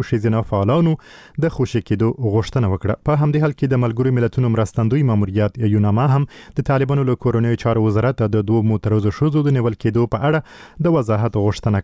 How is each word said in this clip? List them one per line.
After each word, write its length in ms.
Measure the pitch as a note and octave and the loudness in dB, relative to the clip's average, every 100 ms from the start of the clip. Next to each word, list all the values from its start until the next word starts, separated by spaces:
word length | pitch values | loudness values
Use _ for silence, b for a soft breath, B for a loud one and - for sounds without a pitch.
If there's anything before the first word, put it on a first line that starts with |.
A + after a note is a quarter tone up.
| - | 0
ښځینه 320 | A#2 A2 A2 - | -2 0 0 0
فعالانو 420 | G2+ G2 D#3 E3 D#3 B B B B | 0 2 2 2 0 B B B B
د 80 | D#3+ - | -4 -2
خوشي 240 | B2 A#2 - | -2 -2 -2
کېدو 220 | G#2 A2+ - A#2 | -2 0 -2 -2
غوښتنه 360 | G#2+ - - G2+ | 0 -2 -2 0
وکړه. 200 | F#2+ G2 - - | -2 -2 -4 -2
په 140 | D3 | 0
همدې 200 | D3+ D3+ D3+ | 2 2 0
حال 100 | - | -2
کې 160 | C3+ | 0
د 100 | C3 | 0
ملګرو 300 | A#2+ A2+ C3 B2 | 0 0 0 2
ملتونو 340 | A#2 - B2 | 0 0 0
مرستندوی 500 | A2 G#2 - A2+ C#3 C3+ | 0 0 0 0 2 2
ماموریت 480 | G#2+ G2 G2+ G#2 B2 A2 | 0 0 0 -2 0 0
یوناما 340 | G#2+ G#2 G#2+ C#3 | 2 2 2 2
هم 80 | C3+ C#3+ B B - | 2 -2 B B -6
د 80 | - | -2
طالبانو 380 | C3+ C3+ C#3+ B2+ | 0 0 0 0
له 120 | A#2+ B2 | 0 0
کورنیو 340 | A2+ A#2 A2+ | 0 0 0
چارو 200 | A#2 A2+ A2 | 0 0 2
وزارت 320 | G#2 A#2+ B2 | 2 0 0
ته 120 | G#2+ G#2+ | 0 0
د 100 | G#2 | 0
دوو 100 | A2+ G#2+ | 0 2
معترضو 440 | G#2+ G#2+ G#2+ G#2 - | 0 0 0 0 0
ښځو 260 | D3+ D3+ C#3+ | 0 0 0
د 80 | C3+ | 0
نیول 220 | A#2 G#2 | 0 -2
کېدو 260 | A2+ A2+ A#2 | -2 0 0
په 160 | A2+ D3 | 0 0
اړه 560 | D#3 - - - - E3+ | -2 -4 -18 -18 -4 0
د 80 | D#3+ | 0
وضاحت 440 | A2 G#2+ A#2 G#2+ | 0 0 0 0
غوښتنه 400 | G2+ - A2+ G2+ | 0 0 -2 -2